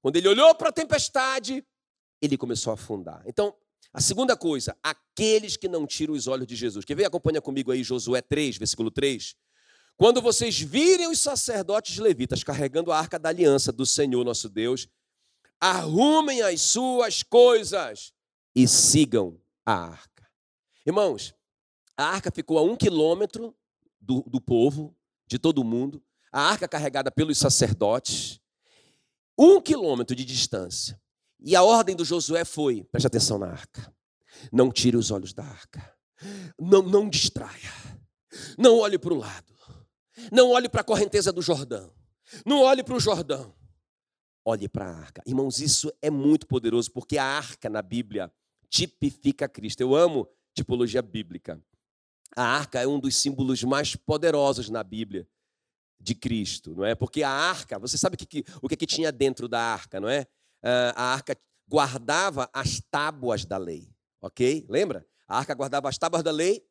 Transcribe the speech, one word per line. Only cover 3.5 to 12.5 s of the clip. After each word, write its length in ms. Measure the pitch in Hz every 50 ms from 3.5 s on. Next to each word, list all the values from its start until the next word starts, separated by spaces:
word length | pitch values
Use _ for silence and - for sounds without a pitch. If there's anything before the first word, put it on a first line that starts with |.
| 196 _ _ _ _ _ _ _ _
a 80 | 143
segunda 360 | 143 - 196 190 262 254 240
coisa, 400 | - - 170 151 135 - - 104 _
aqueles 760 | - 156 151 _ _ _ _ - 208 220 220 214 214 202 -
que 100 | - -
não 220 | 190 175 165 151 139
tiram 260 | - - 156 151 151
os 140 | 143 117 127
olhos 180 | 131 131 127
de 80 | 107 117
Jesus. 300 | 110 120 120 98 104 95
Quer 100 | - 143
ver? 100 | 143 202
Acompanha 360 | 185 - 175 _ 165 156 151 -
comigo 300 | - 135 139 131 127 127
aí 100 | 131 127
Josué 400 | 117 127 123 107 113 127 127 -
três, 340 | _ 147 147 151 135 107
versículo 360 | 92 107 107 - - 113 113 -
três. 420 | - 135 139 131 107 - - - _ _ _ _ _ _ _ _ _ _ _ _
"Quando 260 | _ 180 226 247 254 233
vocês 380 | 240 214 - 240 233 185 139
virem 480 | 151 147 139 269 311 349 381 349 349 330
os 100 | 330 -
sacerdotes 800 | - 285 277 - - - 233 208 185 165 202 214 - - 170 180
levitas 460 | 214 220 170 117 127 123 131 120 -
carregando 480 | -